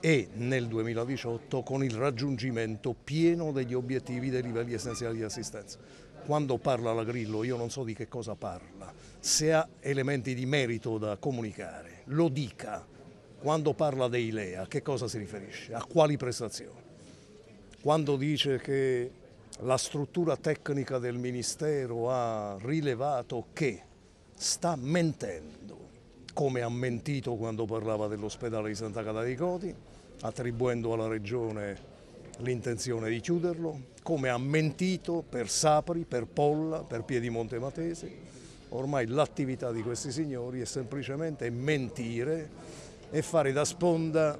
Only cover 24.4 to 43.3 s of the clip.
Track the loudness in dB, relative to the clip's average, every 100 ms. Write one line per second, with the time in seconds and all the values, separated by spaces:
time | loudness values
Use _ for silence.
24.4 | -2 0 0 0 2 4 4 2 -4 -6
25.4 | -10 -16 -16 -16 -18 -20 -20 -20 -10 0
26.4 | 2 2 0 0 0 -2 -2 -2 -2 -2
27.4 | -2 -2 -2 0 0 0 0 -2 -4 -4
28.4 | -4 -2 -2 -4 -4 -4 -4 -2 -2 0
29.4 | -2 -2 -4 -8 -16 -20 -20 -8 -8 -4
30.4 | -2 2 2 2 2 2 0 -2 -2 -2
31.4 | -2 -4 -6 -6 -12 -20 -20 -18 -18 -8
32.4 | -2 -2 -2 -2 -2 -2 0 -2 2 2
33.4 | 2 -2 -4 -6 -12 -12 -2 0 2 2
34.4 | 2 4 4 2 2 2 0 -2 -2 -4
35.4 | 0 4 6 6 4 -2 0 -2 -2 2
36.4 | 4 4 0 -4 -4 -6 0 0 0 -2
37.4 | -2 -4 -4 -4 -4 -4 -10 -12 -16 -16
38.4 | -18 -18 -8 -4 0 2 2 4 2 2
39.4 | -2 -2 -2 -2 -2 -4 -4 -4 -2 -4
40.4 | -4 -4 -4 -4 -4 -6 -4 -4 -4 -2
41.4 | -4 -2 0 0 0 -4 -4 -2 0 -2
42.4 | -4 -12 -14 -14 -16 -16 -4 -2 2